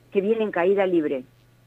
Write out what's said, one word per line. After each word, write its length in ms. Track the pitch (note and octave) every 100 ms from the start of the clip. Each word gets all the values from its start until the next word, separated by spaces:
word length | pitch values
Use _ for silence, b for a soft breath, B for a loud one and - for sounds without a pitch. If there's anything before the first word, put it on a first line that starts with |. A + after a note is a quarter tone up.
| _
Que 80 | G3+
viene 240 | F#3+ A3
en 80 | G#3+
caída 340 | F3+ F3 G3 F#3+
libre. 380 | F3 D3 C#3 C3 _ _ _